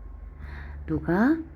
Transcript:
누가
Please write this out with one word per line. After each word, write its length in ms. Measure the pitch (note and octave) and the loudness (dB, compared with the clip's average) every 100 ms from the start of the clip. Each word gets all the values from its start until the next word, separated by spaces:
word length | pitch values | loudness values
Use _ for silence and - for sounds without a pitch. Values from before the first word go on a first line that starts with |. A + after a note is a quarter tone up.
| - - - - - - - - - | -12 -12 -12 -12 -12 -10 -10 -8 -4
누가 500 | D3+ D#3 F3+ B3+ D#4+ - | -2 2 6 6 4 0